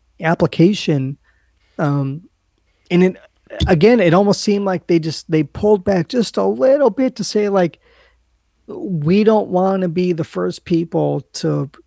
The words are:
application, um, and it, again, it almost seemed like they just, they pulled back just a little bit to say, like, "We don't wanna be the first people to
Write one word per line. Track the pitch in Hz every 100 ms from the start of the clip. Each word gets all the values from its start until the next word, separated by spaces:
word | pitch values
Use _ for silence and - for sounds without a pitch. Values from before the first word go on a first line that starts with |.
| _ -
application, | 165 170 165 - 170 208 - 147 131 139 _ _ _ _ _ -
um, | 147 143 135 143 185 _ _ _ _ _ -
and | 175
it, | 185 175 - _ - - -
again, | 165 202 240
it | 175
almost | 170 202 196
seemed | - 202
like | 196 180 -
they | 170
just, | 160 147 -
they | 160
pulled | 147 - 208 208
back | 185 190 160
just | 247 214 -
a |
little | 196 226 262 285 262
bit | 196 262 254
to |
say, | - 214 208
like, | 196 175 - _ _ _ _ _ _ _ _ -
"We | - 226 170 147 196
don't | 214 214 196
wanna | 180 190 196 180
be | 165 180
the | 165
first | 156 185 180 170
people | - 165 165 165 147 143 -
to | - 160 147 139 _